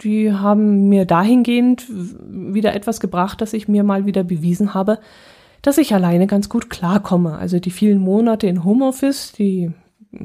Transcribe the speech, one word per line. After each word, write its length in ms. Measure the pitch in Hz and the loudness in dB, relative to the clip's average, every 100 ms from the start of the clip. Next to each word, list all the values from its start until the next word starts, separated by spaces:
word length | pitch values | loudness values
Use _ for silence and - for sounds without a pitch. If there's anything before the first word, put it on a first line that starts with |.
die 320 | 214 214 214 | -2 0 0
haben 560 | 196 202 208 214 202 196 | 0 2 2 4 4 4
mir 160 | 196 180 | 4 4
dahingehend 800 | 170 208 247 240 240 247 247 - | 2 4 4 4 2 2 0 -4
w-, 640 | 202 180 - - 190 180 | -12 -12 -14 -16 -12 -6
wieder 200 | 202 208 | -2 0
etwas 260 | 202 233 226 | -2 -6 -6
gebracht, 400 | 196 180 190 - | -4 -4 -4 -4
dass 120 | 214 | -6
ich 140 | 220 208 | -6 0
mir 160 | 208 | 0
mal 220 | 202 196 202 | 2 0 0
wieder 180 | 190 | -2
bewiesen 500 | 180 170 170 180 202 | -2 -2 -2 0 -2
habe, 260 | 190 190 214 - - - - _ _ | 0 -2 -2 -6 -20 -20 -20 _ _
dass 160 | 285 294 | 0 2
ich 160 | 294 | 2
alleine 320 | 202 180 175 196 | 2 2 2 2
ganz 240 | 202 202 | 0 -2
gut 200 | 233 - | -4 -6
klarkomme. 680 | - 175 202 196 180 170 156 | -6 -2 0 2 0 0 -4
Also 220 | 180 180 | -4 -2
die 120 | 180 | -4
vielen 280 | 180 214 202 | 0 2 2
Monate 480 | 185 202 233 220 202 | 2 2 2 0 0
in 160 | 180 | 0
Homeoffice, 680 | 180 240 262 262 277 269 - | 2 2 0 0 -2 -2 -8
die, 380 | - 202 190 170 - _ _ 214 - | -4 -2 -2 -4 -8 _ _ _ -16